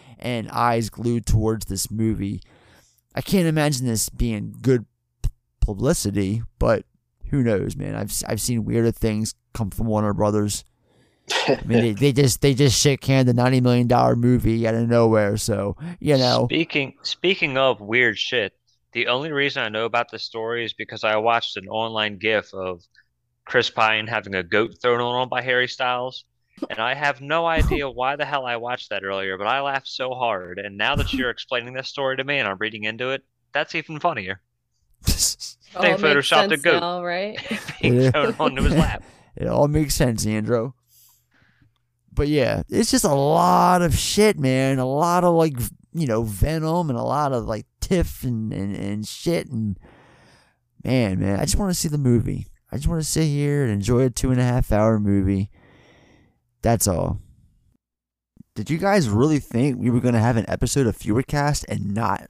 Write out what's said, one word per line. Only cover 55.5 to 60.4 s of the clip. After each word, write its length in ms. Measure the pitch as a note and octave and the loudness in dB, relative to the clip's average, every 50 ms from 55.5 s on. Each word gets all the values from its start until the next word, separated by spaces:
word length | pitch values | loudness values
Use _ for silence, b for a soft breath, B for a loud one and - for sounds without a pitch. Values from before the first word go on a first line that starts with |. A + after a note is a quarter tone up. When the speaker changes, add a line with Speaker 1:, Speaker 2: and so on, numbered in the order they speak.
| b b b b b b b b b b b b b b b b b b b b _ _ - | b b b b b b b b b b b b b b b b b b b b _ _ 0
Speaker 1:
That's 260 | A2 A#2 G#2 - G#2 | 2 2 2 2 0
all. 320 | F2+ E2+ F2+ F2 E2+ - - - - _ _ _ _ _ _ _ _ _ _ _ _ _ _ _ _ _ _ _ _ - - _ - | 0 0 -2 -2 -4 -6 -8 -16 -20 _ _ _ _ _ _ _ _ _ _ _ _ _ _ _ _ _ _ _ _ -20 -20 _ -12
Did 140 | - G#3 - | -10 -6 -4
you 80 | D3+ E3 | -4 -2
guys 300 | F3 G3 G3+ G#3 D3+ A2 | 0 2 4 4 4 4
really 300 | G2+ G#2+ C3+ D#3 D#3 C#3 | 4 4 4 4 4 2
think 400 | - - - A#2 C3 D3 B2+ - | 0 -2 0 0 2 2 0 0
we 120 | G2 B2 | 0 2
were 100 | A#2 B2 | 2 2
gonna 200 | - B2 A#2+ A2+ | 2 2 2 4
have 160 | G#2 A#2+ B2+ | 4 4 2
an 80 | A2+ | 2